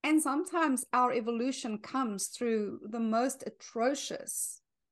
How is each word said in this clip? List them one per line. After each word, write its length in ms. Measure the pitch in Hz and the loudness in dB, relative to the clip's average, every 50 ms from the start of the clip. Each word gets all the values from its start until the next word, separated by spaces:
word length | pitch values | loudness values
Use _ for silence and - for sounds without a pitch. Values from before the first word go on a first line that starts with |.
| - | 2
And 180 | 302 311 311 302 | 4 4 4 4
sometimes 600 | 285 269 285 370 - 320 349 320 302 262 247 - _ - | 4 0 0 -2 0 0 2 4 4 2 0 0 _ 4
our 200 | 247 247 247 - | 4 4 4 4
evolution 680 | 247 220 226 233 226 240 269 262 - - 240 214 214 | 2 0 0 0 0 0 0 -2 -2 -4 -6 -6 -6
comes 500 | 214 - - 262 269 226 202 190 - - | -8 -4 -2 -2 0 0 -2 -4 -4 -6
through 520 | - - 240 233 226 220 208 202 - - - 214 | -4 -4 0 0 2 0 0 -2 -4 -8 -10 -8
the 120 | 214 233 | -4 -2
most 420 | 226 220 220 226 240 269 254 - - | 0 2 2 2 2 2 -2 -4 -10
atrocious 1160 | 214 - _ - - - 233 226 254 294 302 - - - - - - - - - - - - _ _ _ _ _ _ | -10 -10 _ -20 -10 -2 0 2 2 2 0 -4 -8 -8 -8 -8 -8 -6 -6 -6 -6 -8 -14 _ _ _ _ _ _